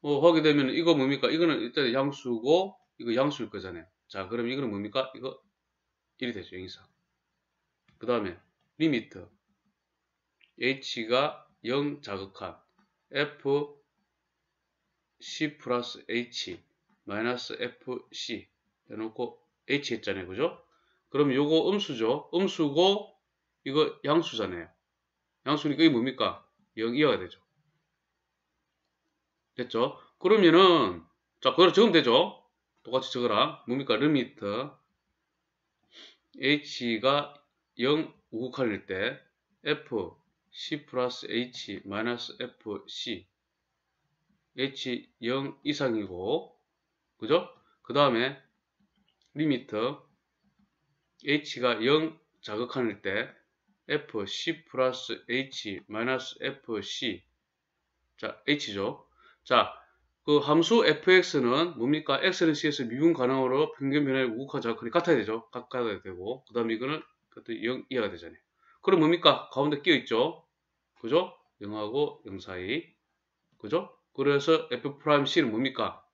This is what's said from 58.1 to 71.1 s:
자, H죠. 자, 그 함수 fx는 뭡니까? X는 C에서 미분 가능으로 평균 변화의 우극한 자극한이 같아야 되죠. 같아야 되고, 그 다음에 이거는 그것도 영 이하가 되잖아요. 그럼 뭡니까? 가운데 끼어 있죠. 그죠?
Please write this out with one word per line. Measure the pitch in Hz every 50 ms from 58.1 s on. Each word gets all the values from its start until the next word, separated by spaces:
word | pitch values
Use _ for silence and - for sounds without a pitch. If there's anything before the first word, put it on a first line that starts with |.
| _
자, | _ 113 107 - - _
H죠. | - 147 147 - 113 101 98 98 117 143 - _ _ _ _ _ - _ _ _
자, | - 131 117 98 - - - - _ _ _ _ _ _ _ _
그 | - 147
함수 | 143 - 143 151 165 160 - 226 233 -
fx는 | 151 170 165 - 185 185 185 180 - - 147 123 120 127 147 170 180 165
뭡니까? | - 113 135 151 156 147 - 135 -
X는 | - 190 180 - 180 160 151
C에서 | 139 - 151 143 - 127
미분 | 113 113 135 156 170 160
가능으로 | 131 127 123 135 135 131 123 131 139 156 156 -
평균 | - 139 135 143 151 147
변화의 | 135 131 135 131
우극한 | 120 110 117 135 139 - 139
자극한이 | 123 117 110 - 117 117
같아야 | 110 170 170 175 156
되죠. | 120 98 104 110 117 - _
같아야 | - 123 123 _ - 127 120 113 101 92
되고, | _ 95 90 87 92 107 127 135 _
그 | - 110
다음에 | 120 113 117 113
이거는 | 110 123 139 156 156 - _ _ _ _ _
그것도 | _ - _ - 113 107 107
영 | 117 131 - - _
이하가 | 135 123 107 95
되잖아요. | 90 82 82 80 80 _ _ _ _ _ _ _ _ _
그럼 | - - 196 170
뭡니까? | 156 156 175 170 170 156 131 - - -
가운데 | - 131 143 151 147 143
끼어 | - 180 156
있죠. | 123 117 - 117 113 131 160 165 - _ _ _ _ _ _ _ _ _ _ _ _
그죠? | - 113